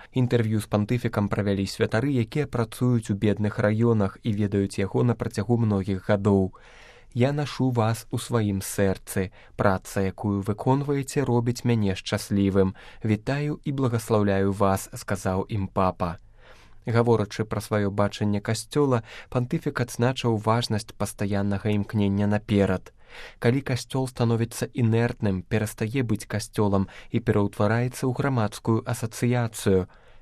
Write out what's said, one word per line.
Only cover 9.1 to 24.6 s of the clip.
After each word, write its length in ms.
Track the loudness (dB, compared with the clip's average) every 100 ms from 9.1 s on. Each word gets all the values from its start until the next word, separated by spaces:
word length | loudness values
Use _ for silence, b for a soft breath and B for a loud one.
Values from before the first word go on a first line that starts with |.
| -4 -4 B B 0
Праца, 460 | 2 2 -2 -2 -2
якую 360 | -2 -2 -2 -2
выконваеце, 800 | -2 0 0 0 -4 -2 -2 0
робіць 380 | 0 0 -2 0
мяне 300 | 2 2 -2
шчаслівым. 800 | -4 -6 0 2 4 4 2 0 B B
Вітаю 540 | -2 0 0 -2 -4 -4
і 80 | -4
благаслаўляю 840 | -2 0 -2 0 2 2 2 2
вас», — 360 | 2 2 2 -4
сказаў 540 | -12 -6 -4 -2 -2 -2
ім 160 | -4 -2
папа. 500 | 0 0 0 -4 -6 b b b b b b 0
Гаворачы 580 | 2 4 2 0 -4
пра 200 | -4 -4
сваё 260 | -2 0 0
бачанне 480 | 0 0 0 -2 0
касцёла, 640 | -2 -4 -2 0 2 2 B B B
пантыфік 480 | -2 -2 -2 -4 -4
адзначыў 560 | -4 0 0 2 0 0
важнасць 560 | 2 0 0 -4 -4
пастаяннага 800 | -6 -6 -4 -2 0 0 0 0
імкнення 540 | 0 0 2 2 2 2
наперад. 680 | 0 2 4 4 2 -4 -20 B B B B
«Калі 260 | 0 0 -2
касцёл 400 | -4 -4 -4 -4
становіцца 640 | 0 2 2 0 -4